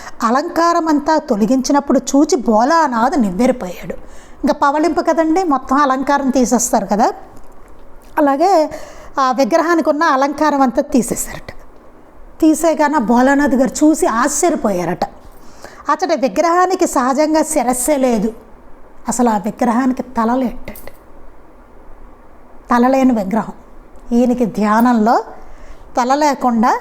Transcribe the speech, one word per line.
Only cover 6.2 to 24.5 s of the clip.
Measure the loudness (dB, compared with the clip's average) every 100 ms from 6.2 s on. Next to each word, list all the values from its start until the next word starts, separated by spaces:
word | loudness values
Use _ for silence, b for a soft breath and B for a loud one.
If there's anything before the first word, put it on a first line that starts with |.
| 2
తీసేస్తారు | 2 2 2 0 -2 0
కదా, | 0 0 -2 -12 -16 -16 -16 -18 -18 -18 -18 -6 0
అలాగే | 2 2 4 4 2 -4 B B B -2
ఆ | 0
విగ్రహానికి | 0 2 2 2 2 2
ఉన్న | 0
అలంకారం | 2 2 0 0 0 2
అంతా | 2 0
తీసేశారట. | 0 0 0 -4 -8 -12 -14 -18 -18 -20 -20 -20 -20 -20 -20 0
తీసేయగానే | 2 4 0 2 2 2
భోలానాథ్ | 2 4 4 4 2
గారు | 2 0 2
చూసి | 2 4 0
ఆశ్చర్యపోయారట. | 0 -2 0 0 0 -2 -2 -4 -4 -6 -8 -20 -20 B B B B -4
అతడి | -2 0 0
విగ్రహానికి | 0 0 2 2 2 2 0
సహజంగా | 0 0 0 2 2
శిరస్సే | 0 0 0 -2 0 0
లేదు, | 2 2 -2 -4 -16 -20 -20 -20 -18 -12 -6
అసలు | 0 0
ఆ | 0
విగ్రహానికి | -4 -2 0 0 0 -2
తల | -6 -4 -2
లేటండి, | 0 -2 -6 -12 -12 -16 -18 -20 -18 -18 -18 -20 -20 -20 -20 -20 -18 -20 -20 -20 -20 -20 -20 -2
తల | 2 4
లేని | 4 2
విగ్రహం. | 2 0 -4 -4 -12 -20 -20 -20 -20 -2
ఈయనకి | 2 2 2
ధ్యానంలో | -2